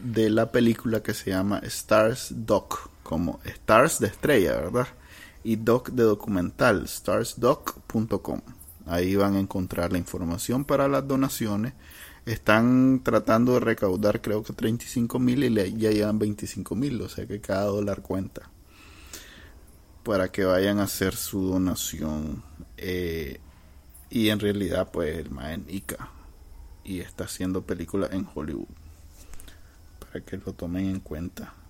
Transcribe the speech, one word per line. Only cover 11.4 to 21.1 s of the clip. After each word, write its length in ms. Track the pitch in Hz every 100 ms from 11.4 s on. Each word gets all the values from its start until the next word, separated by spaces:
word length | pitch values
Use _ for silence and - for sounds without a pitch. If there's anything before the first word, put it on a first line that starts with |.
| 110 101 117 - - - - - 117
Están 760 | 110 - 110 120 127 131 131
tratando 520 | 127 110 - 113 123
de 60 | 123
recaudar, 600 | 113 110 98 92 104 110
creo 220 | 113 107
que 100 | 107
treinta 320 | 101 110 117
y 40 | -
cinco 300 | 123 117 127
mil 240 | 123 123
y 60 | 127
le, 240 | 107 95
ya 180 | 110 110
llevan 280 | 107 107 107
veinticinco 560 | 107 104 104 104 -
mil, 260 | 92 143 113
o 80 | 92
sea 160 | - -
que 140 | 101
cada 240 | - 95
dólar 380 | 101 101 101 98
cuenta 480 | - 95 107 - - - - - - - - - - - - - - - - -
para 300 | 110 98 92
que 120 | -
vayan 360 | 92 92 101 104
a 40 |
hacer 300 | 98 - 95